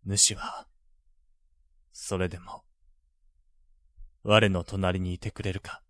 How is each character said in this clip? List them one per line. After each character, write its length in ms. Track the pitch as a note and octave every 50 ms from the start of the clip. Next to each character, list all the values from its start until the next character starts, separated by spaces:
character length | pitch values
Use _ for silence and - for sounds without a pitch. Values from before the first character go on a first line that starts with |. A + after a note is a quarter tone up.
| -
主 320 | G2 G2 G2+ - - G#2+
は、 320 | - - - - - - - _ _ _ _ _ _ _ _ _ _ _ _ _ _ _ _ _ _ _ _ _ _ _ _
そ 260 | _ - - - G2
れ 120 | F#2 F#2 F2+
で 100 | F2+ F2+
も、 260 | F2+ - - - _ _ _ _ _ - _ _ _ _ _ _ _ - _ _ _ _ _ _ _ _ - _ _ _ _ - - - _ _
我 260 | _ G#2 G#2 A2 A2 G2+
の 140 | F#2+ F2+
隣 380 | E2+ - G2+ F#2+ F#2+ F2+ F2+ F#2
に 140 | F#2 F2+ F2+
い 40 | -
て 140 | - G#2+
く 100 | - -
れ 100 | G2 G2
る 60 | F2+ G2
か 240 | - - - - _